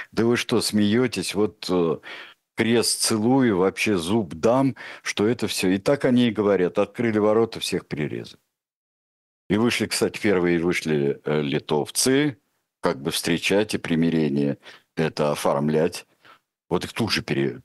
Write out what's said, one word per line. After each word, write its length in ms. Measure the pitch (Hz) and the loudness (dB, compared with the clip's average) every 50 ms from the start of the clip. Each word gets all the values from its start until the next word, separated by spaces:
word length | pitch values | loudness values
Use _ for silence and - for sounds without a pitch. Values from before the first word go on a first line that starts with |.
| - - | -12 -8
Да 140 | - 101 113 | -2 0 2
вы 100 | 117 120 | 2 2
что, 260 | 117 - - 123 104 | 0 0 0 0 0
смеетесь? 760 | 90 - - 107 104 101 104 120 127 120 - 98 85 - - | 0 0 0 0 2 2 2 2 0 0 -2 -4 -6 -4 -2
Вот, 320 | 95 107 101 - - - - | -2 -2 -2 -2 -6 -6 -2
э, 280 | 92 90 85 82 73 - - - - - - - - _ _ _ _ | 0 2 2 0 0 -4 -6 -14 -18 -18 -18 -20 -20 _ _ _ _
крест 460 | - 113 110 120 113 104 - - - | -2 0 2 2 2 2 0 -2 -2
целую, 560 | - - 113 110 104 120 131 135 127 120 101 87 | -2 -2 0 0 2 2 4 4 4 4 4 2
вообще 380 | 92 95 92 - - 113 107 90 | 2 0 0 0 0 0 0 0
зуб 360 | 80 82 104 117 104 78 82 | 0 0 0 -2 -2 -4 -4
дам, 420 | 80 76 113 120 135 135 135 113 - - - - - - | 0 2 2 4 4 2 0 -2 -4 -10 -18 -16 -12 -10
что 240 | - - - 101 110 | -8 -2 0 0 0
это 200 | 123 - 113 92 | 0 0 -2 -4
все". 220 | - - - 92 | -4 0 0 2
И 80 | 92 98 | 2 2
так 280 | - - 143 135 - | 2 0 0 0 2
они 240 | 139 123 123 123 120 | 2 4 4 4 2
и 20 | |
говорят: 480 | 104 110 104 101 101 92 90 85 - 104 | 2 2 2 2 4 4 2 0 0 0
"Открыли 400 | 101 - - - 120 117 107 107 | -2 -2 -2 -4 -2 0 2 2
ворота, 400 | 104 107 107 113 113 110 - 82 | 4 4 4 4 2 0 -2 -6
всех 260 | - - - 85 - - | -6 -4 -4 -4 -6 -6
перерезали". 560 | - 73 76 69 64 58 57 - - - _ _ _ _ _ _ _ _ _ _ _ _ _ _ _ _ _ _ _ _ _ - | -6 -6 -6 -6 -6 -8 -12 -12 -18 -20 _ _ _ _ _ _ _ _ _ _ _ _ _ _ _ _ _ _ _ _ _ -2
И 80 | 90 107 | 0 0
вышли, 280 | 113 120 - - 110 | 2 0 0 0 -2
кстати, 340 | - - - 113 90 - - | -2 -2 0 -2 -2 -2 -2
первые 400 | - 107 98 92 87 87 87 85 | 0 2 2 2 2 2 2 2
вышли, 640 | 82 90 85 - - 80 78 73 69 71 69 - - | 2 0 -2 -2 -2 0 0 2 2 0 -2 -2 -4
э, 180 | 73 76 76 | -2 -2 0
литовцы, 960 | 76 69 69 73 - - 78 73 69 - - - - 127 131 139 151 151 123 - _ _ _ _ _ _ _ _ | 0 0 -2 -4 -2 -2 -2 -2 -2 -2 -2 -2 0 2 2 2 2 0 -2 -6 _ _ _ _ _ _ _ _
как 200 | - 90 82 - | -2 -2 -2 -2
бы 100 | 71 82 | -4 -6
встречать 640 | - - - 85 85 80 - - 95 101 110 107 - | -4 -4 -2 -2 -2 -2 0 0 0 0 0 0 -4
и 20 | - | -6
примирение 800 | - - 87 80 82 82 80 80 78 73 69 71 71 71 67 - - - - - _ _ - | -4 -2 0 2 2 2 2 2 0 0 0 0 0 -2 -2 -6 -10 -20 -20 -20 _ _ -6
это 360 | - 80 76 - - 78 73 | -4 -4 -2 -2 -2 -2 0
оформлять. 720 | 76 - - 95 76 71 73 78 78 78 80 90 - - - _ _ _ _ - - _ _ _ _ _ _ - | 0 0 0 0 0 0 0 0 2 2 2 0 -2 -6 -18 _ _ _ _ -20 -20 _ _ _ _ _ _ -4
Вот 140 | - 90 - | -4 -4 -4
их 80 | - - | -4 -4
тут 180 | - 117 101 | -4 -4 -2
же 100 | - - | -2 -2
пере-, 400 | - - - - 69 65 62 64 - | -2 -2 -2 -2 -2 -2 -4 -8 -6